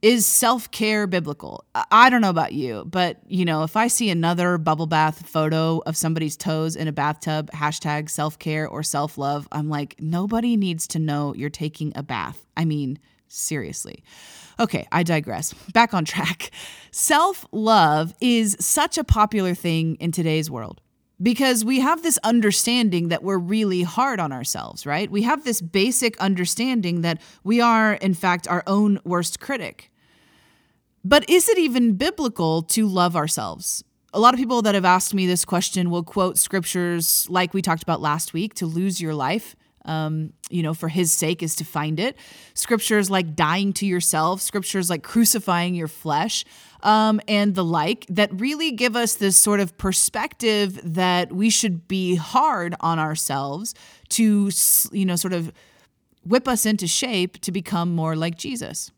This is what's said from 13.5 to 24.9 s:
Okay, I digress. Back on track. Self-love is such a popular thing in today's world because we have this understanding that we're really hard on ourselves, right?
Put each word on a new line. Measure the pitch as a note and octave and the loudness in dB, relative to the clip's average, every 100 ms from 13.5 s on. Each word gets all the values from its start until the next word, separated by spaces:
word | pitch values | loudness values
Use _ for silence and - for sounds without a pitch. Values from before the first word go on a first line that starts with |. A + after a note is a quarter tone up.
| D3+ F2+ - - - _ - - - - - | -6 -8 -10 -12 -16 _ -20 -20 -20 -20 -2
Okay, | A#3 - - | -2 -2 -2
I | D#3+ | -2
digress. | E3+ E3 D3+ A2+ D3+ - - | 0 0 -2 -6 -8 -10 -4
Back | A3+ A#3 | 0 2
on | F#3+ | 0
track. | D#3 - E3 F3+ - - - - - | -2 -4 -4 -4 -10 -14 -18 -18 -14
Self-love | - - D4+ F4 F#4+ - - A3 A3 D#3+ D3+ D#3+ - | -4 2 4 4 0 -8 -2 4 6 6 4 0 0
is | B3+ A#3 A3 G3 | 2 4 2 0
such | - - D4+ - | 0 0 0 0
a | |
popular | C#4+ A3 G#3+ A3 F#3 | 0 2 4 2 0
thing | F3 F3 D#3+ D#3+ | 0 0 0 0
in | D#3+ E3+ | -2 -4
today's | E3 E3 D#3+ D#3 | -2 0 0 -2
world | B2+ G#2+ - _ _ _ _ | -8 -10 -14 _ _ _ _
because | F#3+ A#3 C4+ B3 | 0 2 2 2
we | A3 C4 | 2 2
have | B3+ D#4+ | 2 0
this | E4 - | 0 0
understanding | G#3+ A#3 G#3 - - A#3+ A3+ F3 E3+ | 2 2 4 2 2 2 2 0 0
that | E3+ | -2
we're | F#3 G3 | -2 -2
really | F3 G#3+ G#3+ F3+ | 0 0 0 0
hard | F3 E3+ C4 A3+ | -2 0 -2 0
on | D#3+ | -4
ourselves, | C3 C3+ - A1+ - | -4 -6 -6 -8 -12
right? | C#3+ | -6